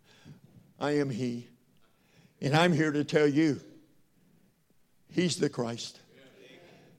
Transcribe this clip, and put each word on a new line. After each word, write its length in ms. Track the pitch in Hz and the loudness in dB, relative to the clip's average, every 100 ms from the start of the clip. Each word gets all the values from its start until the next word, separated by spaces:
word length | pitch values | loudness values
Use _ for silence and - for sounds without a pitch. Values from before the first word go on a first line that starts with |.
| _ _ - - - - - - | _ _ -20 -20 -20 -20 -20 -6
"I 160 | 143 | -2
am 160 | 147 139 | 0 -2
He, 380 | 120 123 120 120 _ _ _ _ _ _ _ _ _ | -4 -4 -6 -12 _ _ _ _ _ _ _ _ _
and 120 | 139 | 0
I'm 200 | 156 180 | 4 4
here 180 | 156 156 | 4 2
to 140 | 147 143 | 0 0
tell 220 | 156 147 | 2 4
you, 340 | 143 160 120 - - _ _ _ _ _ _ _ _ _ _ _ _ _ | 4 2 0 -8 -20 _ _ _ _ _ _ _ _ _ _ _ _ _
He's 300 | 165 180 120 | -2 -2 0
the 120 | 143 | -2
Christ. 500 | - 117 117 - - _ - - - - - - - - | -2 -6 -8 -12 -16 _ -20 -20 -20 -20 -20 -20 -20 -20